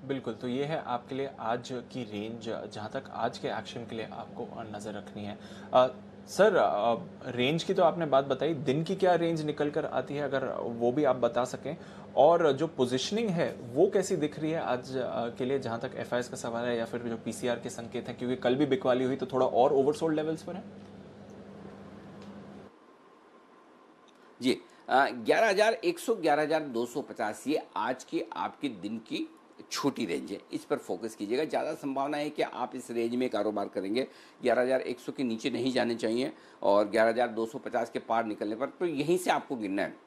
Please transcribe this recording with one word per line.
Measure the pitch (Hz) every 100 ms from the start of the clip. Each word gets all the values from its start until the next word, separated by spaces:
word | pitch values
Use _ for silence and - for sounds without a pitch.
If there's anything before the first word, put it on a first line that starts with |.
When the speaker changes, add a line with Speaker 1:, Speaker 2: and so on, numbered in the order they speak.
Speaker 1:
बिल्कुल, | 135 135 120
तो | 110 127
ये | 123
है | 143 160
आपके | - 123 -
लिए | 135 139 -
आज | 113 123 123
की | 127 - -
range, | 107 104 110 117 113 87 104
जहाँ | 107 107
तक | 139 -
आज | - 113 -
के | 139
एक्शन | 107 101 127
के | 110
लिए | 113
आपको, | 110 - 107 -
अ, | 117 - 110
नज़र | 104 104
रखनी | 101 98 107
है। | 104 104 - - -
अ, | 127 127 - - - -
Sir, | - 214
uh, | 170 101 101 113 113 - - 131
range | 120 127 160
की | -
तो | 185
आपने | 170 170
बात | 156 135
बताई, | 139 131 147
दिन | 160 131 139
की | 165
क्या | 190 190
range | 170 165 165
निकल | 151 147 147
कर | 151
आती | 147 131 135
है, | 143
अगर | 143 135 127 50
वो | 113 117 120
भी | 131
आप | 139
बता | 127 120 -
सकें, | 127 - 135 165 - - -
और | - 143 170 160
जो | 131 156
positioning | - 123 127 - 208 226
है | 170 120 - 120
वो | 127 196
कैसी | 196 180
दिख | 175 151 151
रही | 156
है | 160
आज, | 107 123 131 131
अ, | 113 85 117
के | -
लिए, | 127 139
जहाँ | 127 117
तक | -
एफ़आईएस | - - 120 123
का |
सवाल | - 123 117
है | 123 117
या |
फिर | 113 120
जो | 117 110
पीसीआर | 120 113 123 117
के | 123
संकेत | - 117 120 110
हैं, | 113
क्योंकि | 123
कल | 127 123
भी | 131
बिकवाली | 147 131 131 127
हुई | 127
तो | 135
थोड़ा | 127 131
और | 131 113 135
oversold | 139 135 147 160
levels | 156 156 160
पर | -
है? | 185 - - - - - - - - - - - - - - - - - - - - - - - - - - - - - - - - - - - - - -
Speaker 2:
जी, | 123 104 - - -
अ, | 131 127
ग्यारह | 123 110 170 220
हजार | 196 214
एक | 226 170 170
सौ, | -
ग्यारह | 220 156 147
हजार | 151 156
दो | 147 113
सौ | 120 147
पचास, | 113 104 107 110 123
ये | 151 - -
आज | 110 131
की | - 165 -
आपके | - 101 - 143
दिन | 104 101 113
की | - 156 320 - - - -
छोटी | - 139 -
range | 107 143 -
है, | 95 -
इस | -
पर | - 143
focus | - 90 110
कीजिएगा। | - 104 127
ज़्यादा | 160 131 135
संभावना | 156 143 135 139 147
है | 147
कि | 151
आप | 139 - 123
इस | 131 123
range | 117 117
में | 123 127
कारोबार | 110 104 104 98
करेंगे, | 104 95 117 135 - - -
ग्यारह | 120 117
हजार | 123 131
एक | - 123
सौ | -
के | 131
नीचे | 127 113 139
नहीं | 117 131
जाने | 123 117
चाहिए | 117 113 117 139 - - -
और | 98 101 101
ग्यारह | 107 113
हजार | 113 120
दो | 110
सौ | 113 131
पचास | 110 120 117
के | 127
पार | - 113
निकलने | 110 101 104
पर | 110 135
तो | -
यहीं | 180 139 147 180
से | 185
आपको | 151 -
गिनना | 127 101 98
है। | 85 -